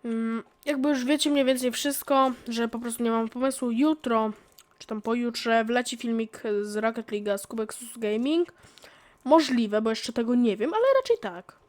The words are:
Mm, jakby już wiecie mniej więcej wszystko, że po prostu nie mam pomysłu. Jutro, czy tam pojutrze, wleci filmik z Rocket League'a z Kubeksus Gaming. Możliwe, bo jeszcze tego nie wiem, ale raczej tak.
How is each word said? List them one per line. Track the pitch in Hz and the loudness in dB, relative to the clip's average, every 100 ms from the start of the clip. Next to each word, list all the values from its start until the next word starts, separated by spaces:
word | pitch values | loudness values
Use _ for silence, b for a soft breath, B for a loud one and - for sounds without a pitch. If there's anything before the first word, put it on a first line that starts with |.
Mm, | 240 226 226 226 - _ | -4 -4 -4 -6 -8 _
jakby | 294 294 285 | -4 0 0
już | 277 | 0
wiecie | 247 294 302 | 0 0 2
mniej | 285 | 2
więcej | 254 262 254 | 2 2 -2
wszystko, | 233 285 277 - 269 262 247 - | -2 -4 -4 0 2 2 0 -8
że | 233 233 | -4 -4
po | 226 | -4
prostu | 240 226 | -8 -4
nie | 233 | 0
mam | 226 226 | 0 -2
pomysłu. | 247 262 262 254 | -2 -2 -2 -2
Jutro, | 233 302 311 254 226 220 208 b - _ _ | 2 2 2 0 0 0 -4 b -20 _ _
czy | - | -10
tam | 214 | -8
pojutrze, | 214 240 240 233 233 226 | -4 -2 -2 -4 0 2
wleci | 220 240 240 240 | 2 0 -2 -6
filmik | 233 226 226 - 226 208 | -4 -2 -4 -8 -4 -2
z | 208 208 | -2 -2
Rocket | 220 233 220 | -2 -4 -6
League'a | 208 208 202 | -6 -2 -4
z | - | -4
Kubeksus | 226 220 - 240 240 | -6 -6 -8 -14 -6
Gaming. | 220 214 254 330 349 B B B B B B B | -4 -2 0 0 0 B B B B B B B
Możliwe, | 247 311 277 247 220 208 | 6 6 6 2 2 2
bo | 220 | 0
jeszcze | 220 - | -2 -4
tego | 240 233 | -2 2
nie | 247 240 196 | 4 4 2
wiem, | 240 | 0
ale | 440 508 539 | 2 4 4
raczej | - 440 | 2 0
tak. | 202 175 - - | -2 -10 -18 -20